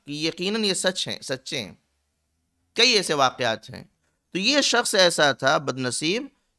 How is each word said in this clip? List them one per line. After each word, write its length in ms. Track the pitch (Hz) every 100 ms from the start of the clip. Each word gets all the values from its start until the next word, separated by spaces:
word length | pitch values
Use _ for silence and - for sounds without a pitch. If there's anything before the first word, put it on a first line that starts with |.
| -
कि 200 | 147 160
यकीनन 360 | 160 185 220
ये 100 | 208 175
सच 300 | 190 185 139
हैं, 120 | -
सच्चे 360 | - 131 - 143
हैं। 200 | 90 76 _ _ _ _ _ _ _ _ _ -
कई 180 | 247
ऐसे 200 | 214 175 147
वाक़यात 540 | 131 - 120 110 -
हैं। 140 | 92 - _ _ _ _
तो 40 | 170
ये 240 | 214 294
शख्स 320 | 269 233 233 202
ऐसा 360 | 175 165 147
था 240 | 127 135 160
बदनसीब 680 | 139 131 127 - 156 214 285 _ _